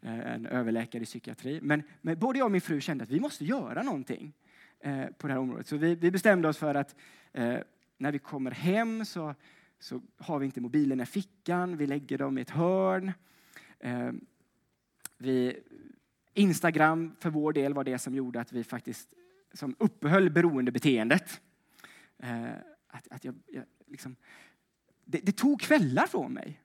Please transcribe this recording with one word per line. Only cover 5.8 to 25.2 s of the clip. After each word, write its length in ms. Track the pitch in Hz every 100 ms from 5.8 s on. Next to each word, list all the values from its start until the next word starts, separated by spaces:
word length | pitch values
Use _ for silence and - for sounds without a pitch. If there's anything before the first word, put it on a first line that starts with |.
| 165
vi 160 | 170 170
bestämde 380 | 185 214 190 160
oss 100 | 147
för 160 | 156
att, 220 | 143 139 - - - _
eh, 260 | - 120 123 - _ _ _
när 140 | 139
vi 60 | 143
kommer 320 | - 147 131
hem 540 | 117 156 202 226 220
så, 300 | 214 180 156 143 _ _ _ _
så 220 | - 127 - _
har 200 | - 147
vi 80 | 135
inte 140 | 135
mobilen 400 | 120 147 143 135
i 60 | 123
fickan. 680 | 202 190 _ - 175 180 165
Vi 100 | 143
lägger 320 | 143 143 139
dem 200 | 139 135
i 20 |
ett 100 | 123
hörn. 600 | 147 170 190 190 190 190 180 _ _ _ - - -
Eh, 320 | 123 123 123 120 - _ _ _ _ _ _ _ - _
vi, 440 | 127 131 123 - - - - - _ _ _
Instagram 840 | - 202 156 175 160 156 160 165 -
för 120 | 175
vår 220 | 151 151
del 220 | 147 139
var 100 | 143
det 140 | 131 127
som 160 | -
gjorde 260 | 131 127 120
att 120 | 117
vi 120 | 123
faktiskt, 440 | 113 123 - 147 - _ _ _ _
som 240 | - 143 127
uppehöll 520 | 226 - 147 185 185
beroendebeteendet. 1080 | 160 170 139 123 120 151 123 110 170 - - _ _ _ _ - - _ _
Eh, 320 | 123 117 120 113 320 302 _
att, 220 | 139 -
att 140 | 135
jag, 100 | 131 127 _
jag 180 | 131 123 _ _
liksom, 300 | 143 131 127 _ - - _ _ _ _ _
det, 160 | - 180